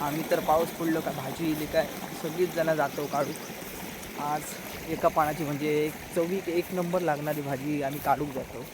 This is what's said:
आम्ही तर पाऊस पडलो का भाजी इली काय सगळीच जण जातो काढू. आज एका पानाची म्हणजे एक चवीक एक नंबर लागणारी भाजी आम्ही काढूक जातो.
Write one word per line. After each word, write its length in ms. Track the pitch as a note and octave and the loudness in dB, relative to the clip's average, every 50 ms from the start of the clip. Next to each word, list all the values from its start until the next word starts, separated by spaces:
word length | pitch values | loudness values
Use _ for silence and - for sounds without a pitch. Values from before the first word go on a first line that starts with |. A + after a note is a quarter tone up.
| D3 | 0
आम्ही 180 | D3 C#3+ D#3+ E3 - | 0 0 0 2 2
तर 80 | - - F#3+ F3+ | 2 2 4 4
पाऊस 220 | D#3 D#3+ E3 E3 - - | 4 4 4 2 0 -2
पडलो 200 | E3 E3 D#3+ E3 | 0 2 2 2
का 100 | D#3 D#3+ | 0 -2
भाजी 380 | C#3+ D3 C3+ C#3 C3+ - E3+ D#3+ | -4 -4 -4 -6 -4 -2 0 0
इली 140 | D#3 D3+ D3+ | 0 0 -2
काय 220 | D3 - D#3+ D3+ - - - - - - - | 0 2 2 2 2 -2 -8 -8 -8 -8 -6
सगळीच 320 | - D#3+ D#3 E3+ F3+ F3 D#3+ | -6 -6 0 0 0 0 2
जण 180 | E3 D#3+ D#3+ D#3+ | 2 2 2 4
जातो 300 | D3+ C#3+ C#3 C3 D3+ D3 C#3 | 4 2 0 0 -2 -4 0
काढू. 200 | - C#3 D3 C3+ D#3 - - - - - - - - - - - - - - - - - | 0 0 0 0 -2 -8 -8 -10 -10 -10 -10 -10 -10 -10 -10 -10 -10 -10 -10 -10 -8 -6
आज 220 | C#3+ D3 D3+ D#3 D3+ - - - - - - - - - | -2 -2 -2 -2 -4 -6 -8 -10 -10 -10 -10 -10 -4 -4
एका 160 | D#3+ D3 - E3 | -4 4 4 4
पानाची 360 | - E3 D#3 D3+ D3+ D3 D#3+ | 6 6 4 4 4 0 0
म्हणजे 300 | C#3+ D3 C#3 C#3+ D3+ D3+ D3+ D3+ | 0 0 0 2 2 4 4 2
एक 80 | D#3 D3+ - - - - | 2 -2 -6 -10 -4 0
चवीक 340 | F3+ E3 E3+ F#3 G3 F3+ - | 0 2 2 0 -2 -2 0
एक 240 | E3 F3 F3 - F#3+ | 0 0 0 0 -2
नंबर 280 | F#3 F3+ F3 F3 F#3 | -2 0 2 2 2
लागणारी 400 | F3+ D#3+ D3 C#3+ D3 D3+ D3+ D3+ | 2 2 2 2 0 -2 -2 0
भाजी 400 | C#3+ C#3 C#3 C3 C3+ D3 D3+ D3 C#3+ | 0 -2 -2 -2 -2 -2 0 0 0
आम्ही 160 | C3+ C#3+ D3 - | -2 -2 -2 2
काढूक 240 | D3+ C#3 C3 D3 D3 C3 | 2 2 2 2 -2 -4
जातो. 280 | C3 B2 - - A#2+ B2+ - | -6 -6 -6 -10 -10 -12 -10